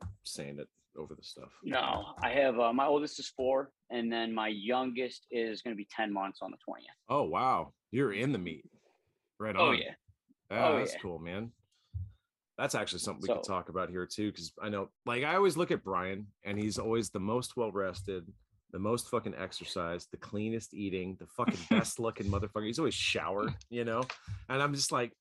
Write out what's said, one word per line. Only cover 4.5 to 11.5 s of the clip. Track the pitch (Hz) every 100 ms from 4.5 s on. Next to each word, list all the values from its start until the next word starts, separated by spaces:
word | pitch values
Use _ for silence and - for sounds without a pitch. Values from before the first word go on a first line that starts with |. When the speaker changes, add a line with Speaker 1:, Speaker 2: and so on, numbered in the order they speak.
| 104 104 127 127 120 123 - -
Speaker 2:
is | 120 113 104
gonna | 120 104
be | 101
ten | - 107
months | 101 98 -
on | 95
the | 95
twentieth. | - - - - -
Speaker 1:
Oh, | 139
wow. | 92 87 127 101 78 - -
You're | 117 135
in | 98 131
the | 117
meat. | 87 80 - _ _ _ _ _ _ -
Right | 107 95
Speaker 2:
Oh, | -
Speaker 1:
on. | 120
Speaker 2:
yeah. | - - _ - _ _ -
Speaker 1:
Yeah, | 107 156
Speaker 2:
Oh, | 139
Speaker 1:
that's | 110
Speaker 2:
yeah. | -
Speaker 1:
cool, | 98 82
man. | 85 95 117